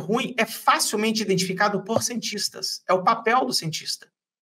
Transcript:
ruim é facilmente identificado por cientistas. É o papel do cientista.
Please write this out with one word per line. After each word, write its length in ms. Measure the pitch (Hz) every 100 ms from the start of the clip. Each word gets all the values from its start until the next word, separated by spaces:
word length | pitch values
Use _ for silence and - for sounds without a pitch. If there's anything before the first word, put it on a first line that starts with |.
ruim 300 | 160 233 - -
é 80 |
facilmente 760 | 220 - - 302 - 214 220 220
identificado 600 | 196 180 - 185 208 202
por 200 | - 226
cientistas. 800 | - 240 - 208 - - - - -
É 60 |
o 100 | 185
papel 420 | 185 226 - 247 254
do 60 |
cientista. 540 | - 160 156 - - - _ _ _ _